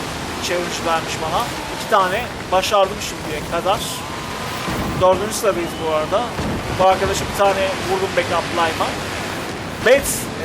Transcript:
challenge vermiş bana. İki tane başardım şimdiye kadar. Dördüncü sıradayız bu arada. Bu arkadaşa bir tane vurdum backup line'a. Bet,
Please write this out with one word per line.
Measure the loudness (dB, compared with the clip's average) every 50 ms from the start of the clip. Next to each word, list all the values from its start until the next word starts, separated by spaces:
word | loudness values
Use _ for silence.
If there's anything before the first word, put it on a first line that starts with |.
| -6 -6 -6 -6 -6 -6 -6 -4 -2 -2
challenge | 0 0 0 -2 -4 -2 0
vermiş | 0 2 2 0 -2 -4 -4 -2
bana. | 0 0 0 0 -2 -4 -6 -6 -6 -6
İki | -6 0 2
tane | 4 4 4 4 2 0 -2 -4 -6 -8 -4 0 2
başardım | 2 2 4 4 4 4 4 2 -2
şimdiye | -6 -6 -6 -6 -6 -6 -6 -6 -4 -4
kadar. | -4 -2 0 2 0 0 0 -4 -6 -6 -8 -8 -8 -8 -8 -8 -6 -6 -6 -6 -6 -6 -4 -4 -4 -2 -2 -2 0 4
Dördüncü | 4 4 4 4 2 -2 -2
sıradayız | 0 0 0 0 0 -2 -4 -4 -4 -2
bu | 0 0
arada. | 0 0 0 0 0 0 0 -2 -4 -4 -2 -4 -4 -4 -2 0 4
Bu | 6 6
arkadaşa | 6 6 4 0 0 0 -2 -2 2
bir | 4
tane | 4 4 4 4 2 0 0 -2 -2 -2
vurdum | 0 0 0 0 0
backup | 0 0 2 0 0 0 0 0
line'a. | 2 2 2 2 0 0 -2 -2 -4 -6 -6 -6 -6 -6 -6 -6 -6 -6 -6 -8 -8 -8 -8 -6 0 6
Bet, | 6 6 6 6 2 -2 -2 -4 -6 -6 -4 -4